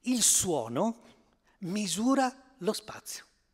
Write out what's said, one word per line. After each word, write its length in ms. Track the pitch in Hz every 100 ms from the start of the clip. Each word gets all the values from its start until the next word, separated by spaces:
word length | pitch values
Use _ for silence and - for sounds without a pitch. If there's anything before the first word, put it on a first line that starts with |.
il 200 | - 254
suono 800 | 196 - 190 151 113 120 214 226 - - _ _ _ _
misura 720 | 175 208 202 165 240 269 254 254 - _
lo 140 | 180
spazio. 520 | 214 - - - - - _ _